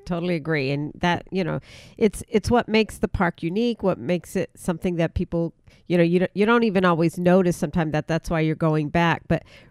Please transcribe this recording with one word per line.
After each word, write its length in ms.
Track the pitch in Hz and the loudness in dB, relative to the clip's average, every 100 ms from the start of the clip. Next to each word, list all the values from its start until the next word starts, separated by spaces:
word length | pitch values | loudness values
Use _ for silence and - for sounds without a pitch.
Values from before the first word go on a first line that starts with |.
totally 300 | - 170 180 | -8 -6 -2
agree. 360 | 165 139 156 135 | -4 -2 -2 0
And 200 | 139 147 - | -2 -6 -2
that, 260 | 175 170 - | -2 -2 -4
you 120 | 185 | -4
know, 160 | 160 151 - - - - | -4 -6 -8 -20 -14 0
it's, 260 | 214 - - | 0 0 -4
it's 220 | 208 - | -2 2
what 180 | 240 - | 0 2
makes 300 | 220 214 - | 0 0 -2
the 100 | - | -4
park 340 | - 175 - | 0 -2 -2
unique, 400 | 165 196 240 226 | -4 -2 -2 0
what 160 | 190 175 | -2 -2
makes 380 | 123 175 - 190 | -2 -4 -4 -6
it 140 | - | -6
something 420 | - - 165 185 170 | -8 -6 -4 -2 -2
that 180 | 160 | -2
people, 400 | - 180 170 165 - _ _ - | -2 -4 -4 -4 -8 _ _ -2
you 100 | 175 | 2
know, 80 | |
you 140 | 170 175 | 4 4
don't, 120 | 185 | 0
you 100 | 180 | 0
don't 200 | 208 240 | 2 4
even 200 | 233 190 | 2 2
always 340 | 185 160 165 - | 2 4 0 2
notice 380 | 175 185 180 165 | 4 4 4 0
sometimes 360 | 151 175 156 | -2 -2 -2
that 160 | 151 - | -2 -2
that's 200 | 160 - | -4 -2
why 120 | 165 | -2
you're 140 | 160 156 | 0 0
going 340 | 160 156 147 | 0 0 0
back. 320 | 170 170 156 - | 0 2 0 -2
But 160 | 165 - - - | -4 -4 -20 -20